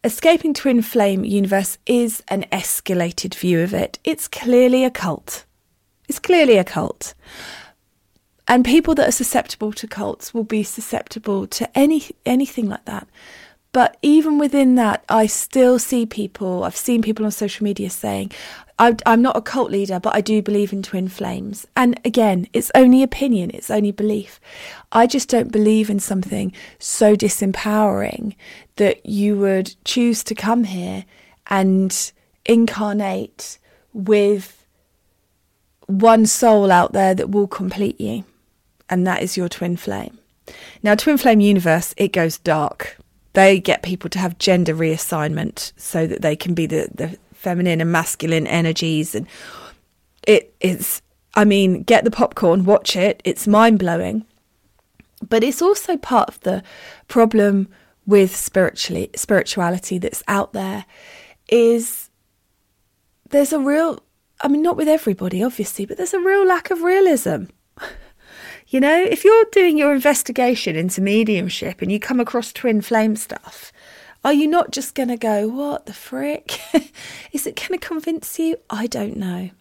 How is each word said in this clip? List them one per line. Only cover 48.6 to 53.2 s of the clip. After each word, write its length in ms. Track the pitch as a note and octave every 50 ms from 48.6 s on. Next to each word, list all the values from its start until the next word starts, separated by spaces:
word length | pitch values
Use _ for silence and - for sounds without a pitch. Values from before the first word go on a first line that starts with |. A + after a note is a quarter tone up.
| E3 D#3+ D#3+ - E3+ E3 D#3+ D3+ D#3 - -
And 140 | G#3 E3+ - - - - - - - - - - _ _ _ _ _ _ _ _ _ -
it, 280 | - G#3+ F3 - _ _ _
it's, 420 | - F#3 F3+ - F3+ - - - _ _ _ _ _ _ -
I 100 | G#3+ G#3
mean, 400 | G#3 G3 G3+ G3 F#3+ F3+ - -
get 200 | - A#3 - -
the 60 | A3+
popcorn, 540 | A3 - A#3+ - - - A3 F3 E3+ F#3+ F3+
watch 320 | F#3+ G#3 - - - -
it. 240 | F#3 F3+ G#3 - -